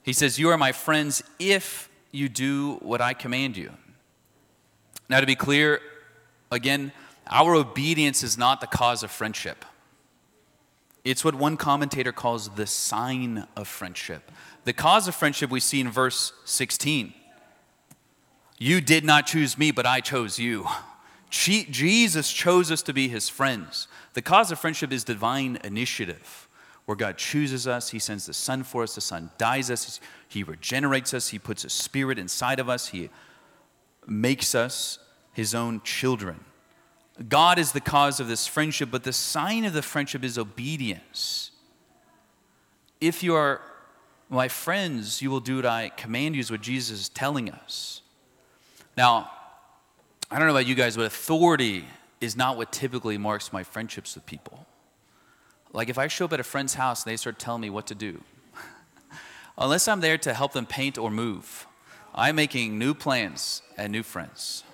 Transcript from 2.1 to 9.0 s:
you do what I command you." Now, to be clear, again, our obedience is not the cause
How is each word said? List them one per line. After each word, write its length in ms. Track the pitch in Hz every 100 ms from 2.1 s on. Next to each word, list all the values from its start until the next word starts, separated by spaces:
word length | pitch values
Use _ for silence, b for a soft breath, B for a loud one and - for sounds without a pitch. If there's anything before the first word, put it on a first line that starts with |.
you 180 | 139 139
do 460 | 107 135 139 143
what 260 | - - 120
I 120 | 120
command 440 | 131 120 127 135 98
you." 160 | 76 - - _ _ _ _ _ _ _ _ _ _ - -
Now, 100 | 131
to 60 |
be 100 | 135
clear, 460 | 131 139 143 151 147 - - - - _ _ _
again, 440 | 123 127 143 139 B B B -
our 280 | 123 165
obedience 680 | 165 127 113 147 160 147 131
is 140 | 120 113
not 240 | 123 135
the 60 | 123
cause 360 | - 120 117